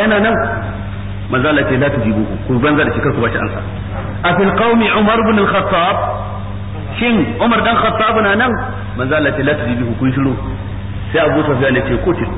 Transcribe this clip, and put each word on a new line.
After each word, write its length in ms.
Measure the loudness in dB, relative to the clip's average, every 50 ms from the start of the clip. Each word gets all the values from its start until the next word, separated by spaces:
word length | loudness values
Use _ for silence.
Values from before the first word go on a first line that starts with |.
yana 180 | 4 4 4 4
nan? 140 | 2 2 2 0 0 -2 -4 -4 -6 -6 -6 -6 -8 -8 -8 -8 -8 -8 -8 -8 -6 -4
Manzo 180 | -2 0 2 2
Allah 160 | 2 2 2 2
ce, 80 | 2
"La 140 | 2 2 2
tujibuhu, 360 | 2 0 0 2 2 2 0 -2 -2 -4 -2
ku 120 | 0 0 2
banza 260 | 2 4 4 2 2
da 80 | 2 0
shi, 80 | 0
kar 120 | 0 0 0
ku 80 | 0
ba 80 | 0 0
shi 60 | 0
ansa." 240 | -2 -4 -4 -4 -6 -6 -6 -6 -6 -6 -6 -6 -6 -6 -6 -6 -4 -2
"A 120 | 0 2
fil 160 | 2 2 2 2
qaumi 320 | 2 2 4 4 4 4 4 2 2
Umar 180 | 4 4 4 2
ibn 180 | 2 2 2 2
al-Khattab?" 580 | 2 2 2 0 0 2 2 2 2 2 0 0 -2 -2 -4 -4 -6 -6 -8 -8 -8 -8 -8 -8 -8 -8 -8 -8 -8 -8 -6 -2
Shin 280 | 0 2 2 2 2 0 0 0
Umar 200 | 0 2 2 2 2
dan 140 | 2 2
Khattab 440 | 2 2 0 0 0 0 2 2 2 2
na 120 | 2 2
nan? 160 | 2 2 0 0 -2 -4 -6 -6 -6 -8 -6 -6
Manzo 180 | -4 -2 0 0
Allah 160 | 2 2 0 0
ce, 80 | 0 0
"La 120 | 0 0
tujibuhu, 420 | 0 -2 -2 -2 -2 -2 -2 -2 0
ku 80 | 0
yi 60 | 0 2
shiru." 240 | 2 0 0 0 -2 -2 -4 -6 -6 -6 -8 -8 -8 -8 -8 -8 -6 -6 -2 0
Sai 140 | 0 2
Abu 160 | 2 2 2 2
Sufyan 300 | 2 0 2 2 2 2
ya 80 | 2 0
ce, 140 | 0 -2 0 2
"Kutil. 240 | 0 0 0 -2 -4 -4